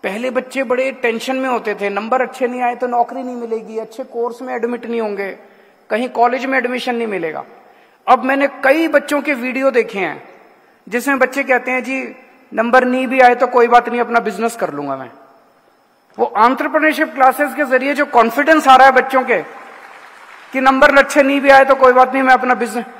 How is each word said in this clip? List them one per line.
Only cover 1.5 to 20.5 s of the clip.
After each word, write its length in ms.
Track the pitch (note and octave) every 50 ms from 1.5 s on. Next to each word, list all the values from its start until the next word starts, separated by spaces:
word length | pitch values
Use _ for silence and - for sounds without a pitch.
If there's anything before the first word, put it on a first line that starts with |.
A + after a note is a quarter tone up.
| B3 A3 - G#3+ G#3
थे, 160 | G3+ G3+ G3+
number 320 | G3+ G3+ G#3 A3+ B3+ B3+ B3+
अच्छे 260 | A#3+ B3 - C4 A#3+
नहीं 140 | B3 B3 B3
आए 140 | A#3+ B3
तो 100 | - B3+
नौकरी 360 | B3 A#3+ A#3+ A#3+ A#3+ B3 C4 C4
नहीं 140 | B3+ B3+
मिलेगी, 420 | A#3+ A#3+ A3+ A3+ A3 G#3 F#3+ A3 A3
अच्छे 260 | A3 A3 - - C4
course 380 | B3+ - A#3 A#3 A#3+ A#3 A#3 C4
में 120 | B3+ B3+
admit 320 | A#3+ A3+ A#3 A#3+ A#3 A#3+
नहीं 140 | A3+ A#3 A#3
होंगे, 380 | A3 G#3+ G3+ G3 G3+ F#3+ F3+ - - _ _ _ _ _ _ _ _ _
कहीं 180 | G#3+ G#3+ B3+ B3
college 360 | B3 A#3 A#3 B3 A#3+ C4 A#3+
में 140 | C4 C4+ C4
admission 360 | B3 B3+ B3+ B3 - B3+ A#3+
नहीं 120 | A#3 A#3
मिलेगा। 380 | A3 G3+ F#3 E3 D#3+ D3+ C#3+ C#3 - - - _ _ _ _ _ _ _ _ _ -
अब 160 | B3 B3 A3
मैंने 220 | C4 C#4 C#4 C#4
कई 420 | C#4 C#4 - - C4 C#4 D#4+ E4 D#4+
बच्चों 340 | D#4 C#4+ D4 - D4 C#4+ C4
के 120 | D4+ D4
video 360 | A#3+ A#3+ B3+ B3 C4+ C4+ C4+
देखे 280 | A#3 B3 A3 A3+ - G3
हैं 300 | F#3 D#3+ C#3 - - - - _ _ _ _ _ _ _ _ _ _ -
जिसमें 300 | F3+ B3 A#3 C#4 C#4 C4
बच्चे 240 | C4 B3+ C4 C4+ C#4
कहते 280 | A#3 B3+ A#3+ B3 B3+
हैं, 140 | B3+ B3+ A#3
"जी, 320 | A#3 C4+ C4 B3+ A#3 - - _ _ _ _ _ _ -
नंबर 300 | G#3+ A3+ A#3+ A#3 B3+ B3+
नहीं 220 | B3+ B3 B3+ C4
भी 140 | B3 B3+ C4
आए 140 | B3+ B3 B3
तो 120 | A#3+ B3+
कोई 220 | B3 B3 B3 A#3 A#3+
बात 200 | A#3+ A#3+ A#3+ A#3+
नहीं, 120 | A3+ A#3+
अपना 200 | A#3+ G#3+ A#3 A#3
business 360 | G3+ G#3+ G3 F#3 A3+ A#3 A3
कर 160 | - G3 D#3 C#3+
लूंगा 240 | C#3+ C#3+ C#3 C3+
मैं।" 140 | C3+ C3 B2 - - - _ _ _ _ _ _ _ _ _ _ _ _ _ _ _ _ _ _ -
वो 140 | A3+ C4 - -
entrepreneurship 760 | G#3+ A#3+ C4 B3 D4 D4+ C4+ D#4 D4 D#4 D4+ - D#4 - A3+
classes 400 | C4+ C4+ C4+ B3+ - D4 C#4+ A#3
के 100 | C#4 D4+
जरिए 300 | B3 C4 B3 B3+ C#4 C#4+
जो 120 | B3+ D4
confidence 640 | C#4+ - A#3+ A3 A#3 - - C#4+ D4+ D#4+ D#4 D4 C#4
आ 80 | C4
रहा 100 | C4 C4
है 60 | C4+ B3
बच्चों 320 | B3+ B3+ B3+ - C4 B3
के 180 | A3+ A#3 F3 D3 - - - - - - - - - - - - - - - - - - - - -